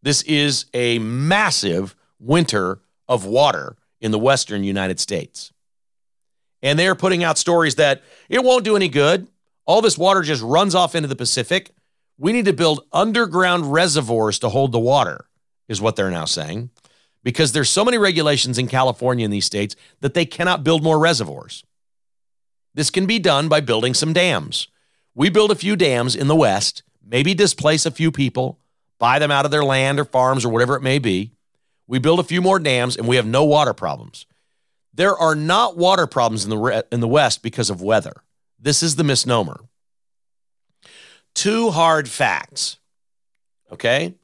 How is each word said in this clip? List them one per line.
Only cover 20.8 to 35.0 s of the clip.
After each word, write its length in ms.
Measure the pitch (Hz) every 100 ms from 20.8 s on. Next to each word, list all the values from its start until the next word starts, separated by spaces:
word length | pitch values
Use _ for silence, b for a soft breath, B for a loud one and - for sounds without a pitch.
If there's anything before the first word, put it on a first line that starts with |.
more 160 | 156 156
reservoirs. 640 | 165 151 92 71 - - _ _ _ _ _ _ _ _ _ _ _ -
This 140 | 147
can 160 | - 190
be 140 | 226
done 280 | 175 139 156
by 140 | 151
building 320 | 131 110 123
some 200 | 123 151
dams. 540 | 165 180 117 73 - - _ _ _ _ -
We 140 | 151
build 200 | 185 214
a 60 | 208
few 200 | 180 208
dams 400 | 170 123 123 120
in 120 | 139
the 80 | 160
West, 480 | 131 98 - - _ _
maybe 300 | _ 120 147
displace 520 | 190 202 - 151 156 165
a 60 |
few 200 | - 160
people, 480 | 147 135 123 127 - _ _ _ _
buy 180 | 117 131
them 120 | 147
out 120 | 143
of 80 | 143
their 140 | 151 143
land 340 | 135 135 143
or 60 | 127
farms 400 | 131 127 135 120
or 40 |
whatever 260 | 113 123 135
it 80 |
may 160 | 131 135
be. 320 | 117 92 113 _ _ _ _ _ _
We 120 | 127
build 200 | 135 170
a 40 |
few 180 | 175 180
more 180 | 180 190
dams 360 | 156 127 123 123
and 120 | 113
we 100 | 123
have 80 | 110
no 180 | 123
water 300 | 151 147 143
problems. 540 | 104 87 71 55 - - _ _ _ _ _ _
There 240 | -